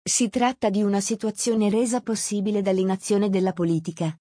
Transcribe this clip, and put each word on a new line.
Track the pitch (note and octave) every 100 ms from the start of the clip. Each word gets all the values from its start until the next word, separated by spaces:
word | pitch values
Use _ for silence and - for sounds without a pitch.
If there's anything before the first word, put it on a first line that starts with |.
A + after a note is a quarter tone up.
Si | - - A#3
tratta | B3+ B3 B3+ G#3+
di | G3
una | G#3 G3+
situazione | G3 A3 G#3+ G#3 B3 A3 G#3
resa | A3 A#3+ B3
possibile | - G#3+ - G#3 G3+ G#3
dall'inazione | G3 F#3+ F#3+ F#3+ - G3+ G#3
della | F#3+ F#3
politica | F3 E3+ E3 E3 E3 E3 D#3+